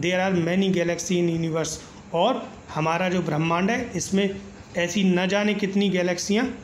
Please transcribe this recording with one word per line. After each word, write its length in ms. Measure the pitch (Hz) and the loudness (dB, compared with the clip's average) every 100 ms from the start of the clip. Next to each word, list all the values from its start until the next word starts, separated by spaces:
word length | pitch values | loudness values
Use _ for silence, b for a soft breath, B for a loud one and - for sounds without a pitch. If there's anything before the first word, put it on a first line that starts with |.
there 260 | 175 180 190 | 0 2 2
are 180 | 185 165 | 2 2
many 260 | 185 196 180 | 2 2 2
galaxy 460 | 170 170 - 180 | 0 -2 0 0
in 220 | 170 165 | 2 0
universe। 340 | 165 160 151 - B B - | -2 -2 -2 -6 B B -6
और 340 | 160 208 247 - - - | 0 2 0 -6 -14 -8
हमारा 340 | 156 156 170 185 | -2 0 0 0
जो 140 | 180 | 0
ब्रह्मांड 480 | 156 151 165 170 190 | 0 0 0 2 2
है, 220 | 240 240 | 0 -2
इसमें 460 | 165 - 196 196 196 - - - 180 | -6 0 0 0 -2 -12 -18 -8 -2
ऐसी 280 | 175 208 | -2 2
न 220 | 190 175 185 | 4 4 2
जाने 280 | 202 208 | 2 2
कितनी 340 | 202 190 196 202 | 0 0 2 2
गैलेक्सियाँ 720 | 180 180 175 - 208 262 - | 2 0 -2 0 0 0 -6